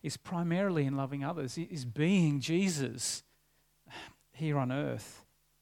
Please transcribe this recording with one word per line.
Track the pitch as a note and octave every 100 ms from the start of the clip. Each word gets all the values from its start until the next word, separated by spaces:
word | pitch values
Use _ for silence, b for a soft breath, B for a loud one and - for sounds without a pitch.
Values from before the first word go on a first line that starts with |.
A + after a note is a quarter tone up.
is | D3 -
primarily | - F3 E3+ F3 G3+ D#3+ C3+
in | C#3
loving | C3+ C#3+
others, | C#3 D#3+ B2+ E3
i-, | E3+
is | E3
being | B2 C#3+ D#3+ G3 D#3+ C#3+
Jesus | C3+ E3+ G3 D3+ B2 A#2 - - - _ _ _ _ _ - B B B _
here | - D#3 C#3+
on | B2+
earth, | C3+ C#3+ A#2+ - - _ _ _ _